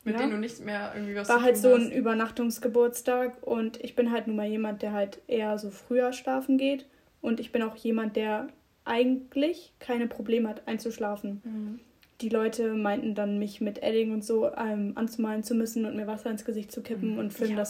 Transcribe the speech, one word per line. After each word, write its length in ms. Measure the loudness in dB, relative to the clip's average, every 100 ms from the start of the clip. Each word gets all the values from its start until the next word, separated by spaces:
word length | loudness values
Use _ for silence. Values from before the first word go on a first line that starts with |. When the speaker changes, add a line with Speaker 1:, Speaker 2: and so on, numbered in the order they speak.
Speaker 1:
mit 100 | -4 0
Speaker 2:
Ja. 60 |
Speaker 1:
denen 100 | 0
du 60 | 0
nichts 220 | -4 -6
mehr 320 | -6 -6 -6 -6
irgendwie 200 | -6 -6
was 120 | 2
Speaker 2:
War 80 | 6
Speaker 1:
zu 60 |
Speaker 2:
halt 120 | 6 8
Speaker 1:
tun 60 |
Speaker 2:
so 100 | 8 8
ein 60 | 6
Speaker 1:
hast. 40 |
Speaker 2:
Übernachtungsgeburtstag 1500 | 2 2 2 0 0 -2 0 0 4 4 2 0 2 0 -4 -4
und 380 | -2 -2 -4
ich 120 | -6 0
bin 160 | 2
halt 160 | 2 0
nun 80 | -2
mal 120 | -2
jemand, 340 | -2 -2 -4
der 100 | -4
halt 260 | -2 -2 -4 -2
eher 300 | 0 0 -2
so 120 | -4
früher 420 | -12 0 2 2
schlafen 440 | -2 -2 -2 2 4
geht 280 | 4 0 -6 _ _ _
und 180 | -4 -2
ich 120 | -2
bin 120 | -2
auch 120 | -2 -2
jemand, 400 | -2 0 0 0
der 320 | 0 -2 -4 -12 _ _ -4
eigentlich 880 | 2 4 2 0 0 0 0 -8 _
keine 280 | -4 -2 -2
Probleme 400 | -4 0 2 2
hat, 180 | -2 -6
einzuschlafen. 720 | -4 -4 -4 -4 -4 -6 -8
Speaker 1:
Mhm. 360 | -8 -8 -8 -10 -14 _ _ _
Speaker 2:
Die 80 | 0
Leute 440 | 2 2 0 0
meinten 420 | 0 0 0 -2 -2
dann, 240 | 0 0
mich 220 | -2 -2
mit 200 | -4 -2
Edding 300 | 0 2 2
und 140 | -2 0
so, 260 | 2 2
ähm, 380 | 0 -2 -2 -2 -2
anzumalen 480 | -4 0 -2 -2
zu 120 | 0 0
müssen 300 | 0 -2 -2
und 100 | -4
mir 100 | -6
Wasser 240 | -6 -6
ins 140 | -6
Gesicht 260 | -4 -6 -6
zu 100 | -10
kippen 320 | -8 -4 -4
Speaker 1:
Mhm. 40 | -2
Speaker 2:
und 120 | -4
finden 180 | -2 -2
Speaker 1:
Ich 40 | 0
Speaker 2:
das 120 | -2